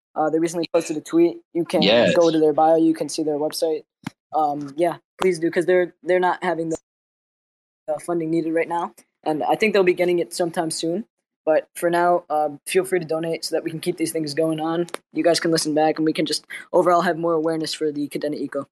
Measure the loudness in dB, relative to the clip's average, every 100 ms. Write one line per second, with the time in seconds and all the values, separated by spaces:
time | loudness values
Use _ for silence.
0 | _ -4 -2 0 -2 -2 -2 -2 -2 -8
1 | 0 2 2 2 _ -4 0 2 4 4
2 | 4 4 4 4 2 4 4 6 4 2
3 | -4 -4 -2 -2 -2 -2 -2 -2 -8 _
4 | -18 _ _ -2 0 -2 -8 -2 -2 -2
5 | _ _ 0 2 0 0 2 2 2 _
6 | 0 2 2 0 -2 -2 -4 -6 _ _
7 | _ _ _ _ _ _ _ _ -8 -8
8 | -4 -4 0 -2 0 -2 -2 -4 -6 -10
9 | _ _ -6 -4 -2 0 2 4 2 2
10 | 0 0 -2 -4 -4 -2 -6 -4 -4 -4
11 | -8 _ _ _ 0 0 0 -4 0 2
12 | 2 2 0 -2 -2 -4 -2 -2 0 -4
13 | -2 -4 -4 -6 -4 -4 -4 -6 -6 -4
14 | -4 -4 -4 -2 -2 -2 -2 -4 -4 -8
15 | _ 0 2 2 2 0 0 2 2 2
16 | 0 0 -4 -4 -8 -18 0 2 4 4
17 | 2 0 0 0 0 -2 -4 -4 -4 -4
18 | -6 -6 -6 -6 -6 -8 -10